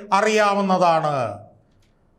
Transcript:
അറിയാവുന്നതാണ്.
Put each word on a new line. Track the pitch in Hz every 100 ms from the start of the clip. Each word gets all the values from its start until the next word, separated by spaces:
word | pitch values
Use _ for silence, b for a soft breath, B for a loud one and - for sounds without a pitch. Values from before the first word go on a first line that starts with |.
| -
അറിയാവുന്നതാണ്. | 190 214 214 208 196 196 185 175 160 156 139 113 101 - _ _ _ _ _ _